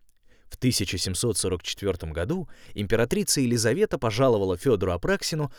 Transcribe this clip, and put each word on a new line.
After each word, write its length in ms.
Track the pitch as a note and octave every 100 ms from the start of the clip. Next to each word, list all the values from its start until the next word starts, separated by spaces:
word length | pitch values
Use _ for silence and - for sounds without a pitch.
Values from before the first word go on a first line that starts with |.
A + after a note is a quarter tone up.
| _ _ _ - -
В 120 | -
тысяча 400 | B2+ - G2 F#2
семьсот 400 | F#2+ F2+ A#2+ G#2
сорок 260 | F#2+ F2
четвёртом 480 | - - G2 F2+ D#2+
году 380 | D#2 F#2 F#3 - - -
императрица 640 | - G2+ A2+ - G3+ G3 -
Елизавета 580 | B2 A#2+ G#2+ D3 G#3+ F3
пожаловала 600 | A#2 G#2 C3+ A2 F#2+ F2
Фёдору 340 | C#3 G#2 F2+
Апраксину 600 | F2 - G3 - D#3 C#3+